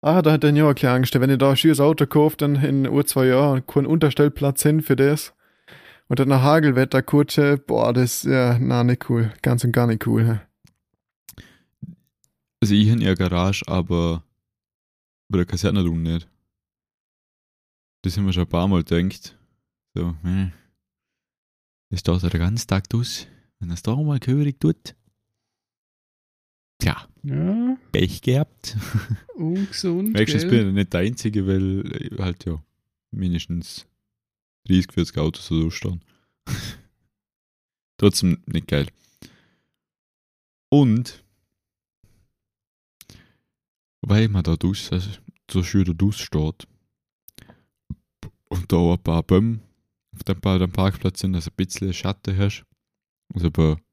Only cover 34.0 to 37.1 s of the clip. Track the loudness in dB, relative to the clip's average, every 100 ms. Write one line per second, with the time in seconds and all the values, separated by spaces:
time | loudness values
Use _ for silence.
34 | _ _ _ _ _ _ 2 2 2 -4
35 | -4 -2 -4 -4 -6 -2 -2 -4 -8 -10
36 | _ _ _ _ -10 -10 -10 -16 _ _
37 | _